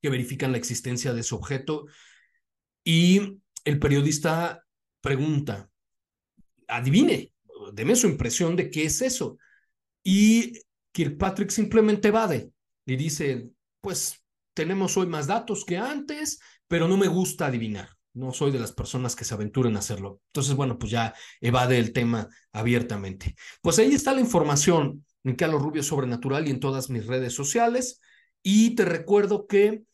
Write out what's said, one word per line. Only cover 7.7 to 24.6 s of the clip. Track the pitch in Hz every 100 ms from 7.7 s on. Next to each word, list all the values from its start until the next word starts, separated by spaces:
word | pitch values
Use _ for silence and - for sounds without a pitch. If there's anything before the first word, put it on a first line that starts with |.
deme | 104 120 240
su | 208
impresión | - 120 - 170 175
de | 160
qué | 151
es | 156 -
eso. | 254 254 - - _ _ _ _ _ _
Y | - 196 214 226 233 - _ _ _
Kirkpatrick | - 151 147 190 190 202
simplemente | - 208 226 214 208 208
evade | 214 220 135 - _ _ _
y | - 131
dice, | 156 143 147 127 113 _ _ _
pues, | 202 185 - - _ _ _
tenemos | - 160 190 190 196
hoy | 180
más | 160 143
datos | 214 - 202
que | - 175
antes, | 240 294 294 302 302 - - _ _
pero | 165 165
no | 190
me | 196
gusta | 180 185 - 151
adivinar. | 123 113 101 92 _ _
No | 123 131
soy | 127 143
de | 135
las | 113
personas | - - 127 127
que | -
se | 117
aventuren | 104 104 131 120 107
a |
hacerlo. | 101 104 98 - _
Entonces, | - 131
bueno, | 135 135 120
pues | 110
ya | 117 113 - - -
evade | 120 123 123 127
el | 113
tema | 127 117 117 101 _ _
abiertamente. | 107 113 123 240 208 98 92 - - - -
Pues | - 165
ahí | 233
está | 285 -
la | 269
información | 240 175 151 139